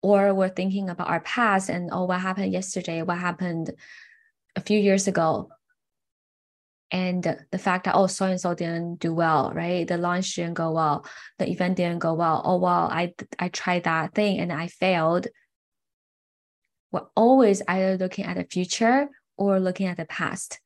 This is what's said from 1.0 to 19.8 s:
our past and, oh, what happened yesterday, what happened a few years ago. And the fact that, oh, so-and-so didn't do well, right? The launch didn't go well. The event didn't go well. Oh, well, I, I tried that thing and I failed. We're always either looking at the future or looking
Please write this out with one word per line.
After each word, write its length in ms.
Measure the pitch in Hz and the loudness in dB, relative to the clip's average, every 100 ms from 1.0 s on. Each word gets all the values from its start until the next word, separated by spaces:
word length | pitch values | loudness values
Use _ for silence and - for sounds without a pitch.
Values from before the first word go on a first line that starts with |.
| 175 | -4
our 100 | 165 | -4
past 500 | - - 233 196 190 | -2 0 2 2 0
and, 200 | 175 175 | -4 -4
oh, 140 | - 180 | -4 -2
what 140 | 180 | -2
happened 320 | 190 185 190 | -2 -2 -2
yesterday, 520 | 185 190 - 180 165 | -2 -4 -8 -6 -6
what 160 | 165 175 | -4 -2
happened 520 | 180 175 180 165 160 160 - - - _ _ _ _ - | -4 -4 -4 -4 -6 -10 -18 -20 -20 _ _ _ _ -12
a 60 | |
few 180 | - 208 | 0 2
years 280 | 202 196 196 | 4 4 2
ago. 420 | 185 160 107 - - _ _ _ _ _ _ _ _ _ _ _ _ _ | 2 2 0 -4 -16 _ _ _ _ _ _ _ _ _ _ _ _ _
And 300 | 180 185 180 170 160 - | -2 0 0 -2 -4 -6
the 80 | 185 | -4
fact 240 | 196 185 | -2 -2
that, 100 | 185 | 2
oh, 140 | - 190 | 2 2
so-and-so 480 | 190 190 180 180 175 | 2 -2 0 -2 -2
didn't 400 | 170 170 170 170 | -4 -4 -6 -4
do 180 | 165 | -2
well, 380 | 165 165 151 - | 2 4 4 2
right? 340 | 160 170 180 170 | -2 -2 -2 -2
The 100 | 175 | -2
launch 360 | 175 175 185 | 0 -2 -4
didn't 220 | - 170 170 | -4 -6 -2
go 160 | 165 | -2
well. 340 | 160 156 143 - - - _ | 0 2 0 -4 -18 -20 _
The 100 | - | -4
event 300 | 175 180 185 | -2 0 0
didn't 220 | 175 170 | 0 0
go 160 | 170 160 | -2 0
well. 260 | 165 156 | 2 2
Oh, 140 | - 180 | 2 2
well, 320 | 180 175 165 | 2 2 2
I, 240 | - 175 - - - | 0 -4 -6 -14 -6
I 120 | 180 | -6
tried 340 | - - 180 | -4 -2 0
that 320 | 175 160 156 - | 0 -2 -2 0
thing 240 | 208 190 | 0 0
and 120 | 175 | -2
I 140 | 156 170 | -4 -8
failed. 600 | - 185 175 160 175 185 _ _ _ _ _ _ _ _ _ _ _ _ _ _ _ _ | -2 0 2 2 0 -2 _ _ _ _ _ _ _ _ _ _ _ _ _ _ _ _
We're 140 | 185 - - | -8 -4 4
always 460 | 226 269 226 196 - | 6 8 6 4 0
either 280 | 185 190 190 | 0 0 0
looking 280 | 185 190 175 | -2 -4 -6
at 120 | 180 | -6
the 80 | 175 | -4
future 640 | 180 180 - 226 262 285 - _ - | -4 -2 2 4 4 2 -6 _ -2
or 220 | 202 190 | 2 2
looking 260 | 185 180 | 2 -2